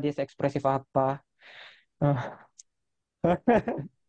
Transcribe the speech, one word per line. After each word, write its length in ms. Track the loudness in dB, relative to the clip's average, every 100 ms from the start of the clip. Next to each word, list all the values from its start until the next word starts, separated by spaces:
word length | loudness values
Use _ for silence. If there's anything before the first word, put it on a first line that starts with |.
dia 100 | 0
seekspresif 540 | -4 -6 -4 -4 0 0
apa. 560 | -2 -2 0 0 -2 _ _ -20 -20 -20 -20 _ -2
Ah. 180 | 0 0 -4 -12 -20 _ -20 _ _ _ _ _
<laughs> 680 | 0 0 4 2 2 -6 -10 _